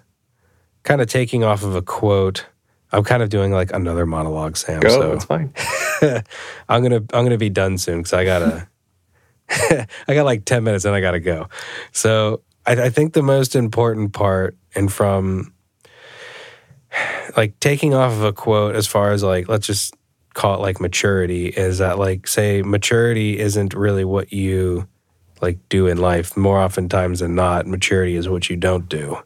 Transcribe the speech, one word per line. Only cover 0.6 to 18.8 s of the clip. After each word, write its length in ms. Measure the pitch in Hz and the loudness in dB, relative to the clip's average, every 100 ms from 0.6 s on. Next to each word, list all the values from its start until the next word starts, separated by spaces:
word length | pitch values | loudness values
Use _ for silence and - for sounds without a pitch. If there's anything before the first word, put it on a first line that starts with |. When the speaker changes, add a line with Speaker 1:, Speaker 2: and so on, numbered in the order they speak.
| _ _ | _ _
Speaker 1:
kind 180 | - 143 | 0 0
of 60 | 113 | 2
taking 360 | 131 120 120 | 0 0 2
off 200 | 107 101 | 2 2
of 120 | 98 90 | 0 -4
a 60 | |
quote. 640 | 87 - 104 98 95 95 - _ _ _ _ | -4 -2 2 4 2 -2 -10 _ _ _ _
I'm 120 | 101 | 0
kind 180 | 104 123 | 2 2
of 60 | 107 | 2
doing, 220 | 104 98 | 0 2
like, 220 | 95 90 | 0 0
another 320 | 95 85 85 82 | -2 -2 -2 -2
monologue, 500 | 80 78 78 80 80 | -2 -4 -4 -6 -6
Sam, 220 | - 80 | -6 2
Speaker 2:
Go, 80 | 107 | 4
Speaker 1:
so 220 | 127 156 | 4 2
Speaker 2:
it's 140 | - - | -2 -2
fine. 280 | 160 139 - - 622 659 605 | -2 -4 -6 -6 -4 -4 0
Speaker 1:
<laughs> 220 | 151 117 104 - - - - | 2 0 -6 -14 -16 -14 -2
I'm 120 | 117 | 0
gonna, 220 | 123 120 107 | 2 0 0
I'm 100 | 120 123 | 0 2
gonna 120 | 117 | 2
be 120 | 107 | 0
done 280 | 98 95 92 | 0 0 -2
soon 240 | 90 85 | -4 -4
'cause 100 | 85 | -2
I 100 | 90 | 0
gotta, 440 | 92 90 82 85 87 _ _ _ _ | 2 2 0 -2 -8 _ _ _ _
<laughs> 400 | _ _ _ - | _ _ _ -6
I 640 | - 466 151 104 - - | -2 2 0 -2 -8 0
got, 120 | 143 143 | 2 2
like, 200 | 110 - | 0 0
ten 180 | 123 | 0
minutes 220 | 110 101 101 | 2 0 0
and 100 | 101 | 0
I 60 | |
gotta 180 | 92 87 | 0 0
go. 300 | 87 85 92 - - - - | -2 -4 -6 -12 -14 -14 -10
So 500 | - 110 110 107 110 _ _ - | -2 2 2 2 -2 _ _ 0
I, 80 | 123 | 2
I 60 | 123 | 2
think 240 | 131 156 | 2 2
the 100 | 160 | 2
most 320 | 139 135 127 135 | 4 4 2 0
important 580 | 113 113 117 110 104 | 0 2 0 0 -4
part, 420 | - 101 95 92 - _ | 0 2 2 -2 -6 _
and 180 | 98 98 | -2 0
from, 600 | - 101 98 95 95 - _ _ _ _ - - - - - - - _ - _ - - - - - | 2 2 2 0 -2 -6 _ _ _ _ -20 -20 -20 -20 -20 -20 -20 _ -20 _ -6 -6 -8 -4 0
like, 240 | 107 - | 0 0
taking 340 | 143 143 156 | -2 0 2
off 200 | 131 127 | 2 2
of 100 | 110 | 2
a 80 | 107 | -2
quote 420 | 98 117 107 104 | -2 0 2 2
as 120 | 110 | 0